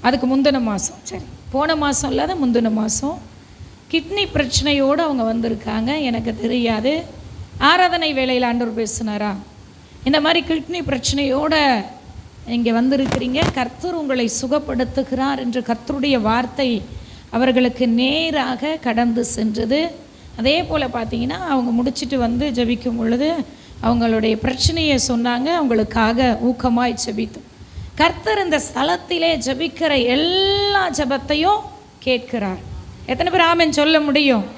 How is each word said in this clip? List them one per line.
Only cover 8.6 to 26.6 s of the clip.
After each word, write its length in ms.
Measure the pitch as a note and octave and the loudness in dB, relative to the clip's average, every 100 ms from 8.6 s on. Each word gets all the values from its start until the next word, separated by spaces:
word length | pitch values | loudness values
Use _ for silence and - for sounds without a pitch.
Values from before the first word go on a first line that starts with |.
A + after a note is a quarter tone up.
| A#3+ A3 G#3+ | -2 -2 -4
பேசினாரா, 480 | - A3 G#3 G#3 G3 - - - - - - | -4 -4 -2 -4 -4 -10 -20 -20 -20 -20 -6
"இந்த 180 | B3+ D4+ | 0 2
மாதிரி 240 | D4+ E4+ E4 | 2 0 0
கிட்னி 340 | D#4+ - F4 | -4 -4 -6
பிரச்சனையோட 1040 | C4+ C4+ - C4+ C#4 C4 D4+ D#4 C#4+ A#3 F#3+ - - - - - - | -4 -2 -2 0 0 0 2 2 4 2 -2 -12 -18 -20 -20 -18 -6
இங்கே 240 | A#3+ A#3 | -2 2
வந்திருக்கிறீங்க, 680 | A#3 B3+ C4+ C4+ - B3 C4 E4 | 2 2 2 0 -2 -2 0 0
கர்த்தர் 400 | C4+ B3 - F4 | 0 -4 -4 -6
உங்களை 380 | F4 D4 B3+ A#3 A3+ | -4 -2 0 0 -2
சுகப்படுத்துகிறார்" 1000 | C4 D4 D4 B3 A#3+ - C4 B3+ C4+ C4+ | 0 -2 0 -2 -2 -2 -2 0 0 0
என்று 220 | B3 A#3+ | -2 -4
கர்த்தருடைய 600 | A#3+ A3+ - C4+ C#4+ B3+ | -2 -6 -4 -2 2 2
வார்த்தை 600 | G#3+ A#3 A#3+ - C4 A3+ - - - - - | 2 0 0 -2 0 0 -4 -14 -14 -20 -6
அவர்களுக்கு 580 | A#3 B3+ B3 B3+ B3+ B3+ | 0 4 4 2 2 2
நேராக 880 | A#3 C4 D4 E4 D4+ B3+ B3 D4 D#4 | 4 2 2 0 0 -2 -2 -2 -2
கடந்து 440 | A#3+ A#3+ A#3+ A#3 A#3+ | 0 2 2 2 -2
சென்றது. 680 | - A3 G#3+ A3 C#4 E4 - - - - - | 0 -2 0 0 0 0 -6 -20 -20 -18 -2
அதே 260 | A#3 D#4 | 2 2
போல 240 | E4 D#4+ C4 | 0 -2 -2
பார்த்தீங்கன்னா, 600 | A#3+ A3+ A#3 B3 E4+ F4+ | -4 -4 -4 -4 -4 0
அவங்க 240 | C4+ B3 | 0 2
முடிச்சிட்டு 460 | A#3 B3 B3 C4 C4+ | 2 0 -2 -2 0
வந்து 320 | A#3 A#3+ D4 | 0 0 0
ஜெபிக்கும் 480 | A#3+ A#3 A#3+ B3 A#3 | 0 0 0 -2 -2
பொழுது 360 | A3+ A#3+ D4 E4 - - - - | 0 2 2 0 -4 -10 -20 -4
அவங்களுடைய 520 | A3+ A#3+ A#3 A3+ A3 G#3+ | 0 2 2 2 2 0
பிரச்சனையை 640 | C4 B3+ - E4 D#4 C4+ - | -2 0 0 2 2 2 2
சொன்னாங்க. 420 | A#3+ A#3+ A#3+ C4+ F4 | 0 0 0 0 0
அவங்களுக்காக 760 | C#4+ A3+ G#3+ A#3 A3 A#3 B3+ A3 | 2 2 2 2 2 4 2 2
ஊக்கமாய் 520 | A#3+ B3 | 0 0